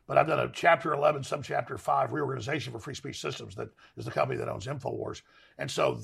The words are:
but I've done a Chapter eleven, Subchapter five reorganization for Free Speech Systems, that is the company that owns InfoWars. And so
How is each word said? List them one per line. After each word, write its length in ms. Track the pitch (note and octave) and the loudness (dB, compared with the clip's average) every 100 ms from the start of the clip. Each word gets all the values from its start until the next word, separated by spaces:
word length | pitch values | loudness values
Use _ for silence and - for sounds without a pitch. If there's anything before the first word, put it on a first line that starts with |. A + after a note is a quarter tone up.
| - | 2
but 100 | C#3 | 4
I've 100 | D3+ | 6
done 140 | C#3+ | 4
a 100 | A#2+ | 0
Chapter 440 | - E3+ E3 E3 | 4 6 6 4
eleven, 260 | C#3+ D3+ C#3+ | 4 4 4
Subchapter 580 | - - - C#3+ C#3 C3+ | -2 -4 -2 -2 -2 -4
five 340 | - C#3 B2+ | 0 2 2
reorganization 600 | D3+ C3+ C3 A2 D3+ A#2 | 0 -2 -4 -4 -4 -4
for 60 | A2+ | -8
Free 160 | C#3+ | -10
Speech 260 | C3 C3+ - | -10 -10 -8
Systems, 340 | D3+ C3 G#2+ G2+ | -6 -8 -10 -10
that 120 | A2+ _ - A#2+ | -10 _ -20 -12
is 100 | A2+ | -4
the 40 | |
company 280 | - C3 A#2+ | 0 0 0
that 100 | - | -4
owns 180 | - A#2+ | -6 -6
InfoWars. 540 | D3 B2 A2+ A2 - - - - - | -6 -4 -4 -6 -8 -14 -20 -18 -8
And 120 | C#3 | -4
so 260 | - - A#2+ | 2 2 4